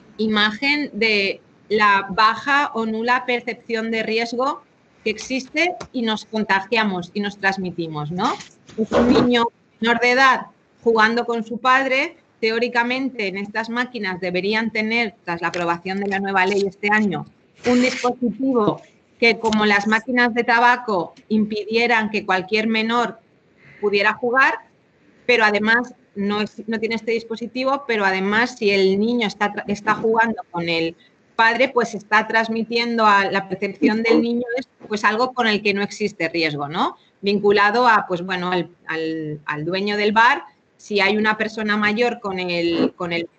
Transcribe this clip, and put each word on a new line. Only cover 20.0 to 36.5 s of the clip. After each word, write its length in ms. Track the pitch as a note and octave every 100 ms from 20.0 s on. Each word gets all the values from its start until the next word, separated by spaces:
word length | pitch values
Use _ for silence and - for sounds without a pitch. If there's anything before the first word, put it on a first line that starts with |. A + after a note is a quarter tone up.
| A#3+ B3 B3
de 100 | A#3
tabaco, 680 | A#3+ A#3 A#3+ B3 A#3 F#3+ D#3+ - -
impidieran 800 | G#3+ G#3+ G#3+ G3+ A3+ A#3+ A3+ G#3+
que 160 | G#3 G3+
cualquier 420 | F#3 F3+ G#3+ A3
menor 520 | A3 A3 A#3+ A3+ - _ _ _ _ - -
pudiera 340 | G#3 G3+ G#3+
jugar, 420 | G#3+ B3 C4 D4 A4+ - _ _ _ _ _ -
pero 200 | A#3 G#3+
además 480 | G#3 G#3+ A#3 B3 - _ G3+
no 260 | G3+ G#3
es, 200 | G3+ - G#3+
no 120 | A3+
tiene 160 | G#3+ A3+
este 180 | A3
dispositivo, 720 | A3+ A3+ A3+ A3+ B3+ C4 C#4 C#4
pero 160 | A3
además 540 | G3 F#3+ F#3+ G#3+ A#3+ -
si 140 | G3+
el 280 | G3 F#3+ G3
niño 260 | A3 A#3+ G#3
está 280 | - G#3
tra-, 100 | G#3 G3
está 260 | G#3 G#3+ G#3
jugando 480 | A3 A3+ A3+ A3 -
con 160 | F3 E3+
el 300 | E3 E3 - _ _ _ -
padre, 320 | A3+ A#3 C4+
pues 260 | A#3+ A3 G3+
está 320 | - G#3+ A3
transmitiendo 800 | A3+ A3 A3+ A3 A#3 A#3 A#3 G#3+
a 260 | G3+ F#3+
la 160 | F#3+ F#3
percepción 560 | F#3 G3+ - A#3 A3
del 180 | A3+ A3+
niño 220 | A#3 A#3+ B3 B3
es, 100 | - _ -
pues, 160 | G#3 G#3
algo 280 | G#3+ B3+
con 140 | B3+ A3+
el 160 | G3+
que 100 | G#3
no 80 | G3+
existe 460 | G3+ - G#3 - E3
riesgo, 400 | E3+ D#3+